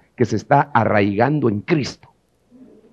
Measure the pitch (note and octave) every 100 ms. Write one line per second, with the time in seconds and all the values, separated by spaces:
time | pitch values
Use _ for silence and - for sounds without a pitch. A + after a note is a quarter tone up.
0 | _ - B2 G#2+ - C#3+ D3 A#2+ G#2 G#2
1 | G2+ G2 B2 D3+ D#3 G2+ - D#3+ A#2+ -
2 | - _ _ _ _ - - - _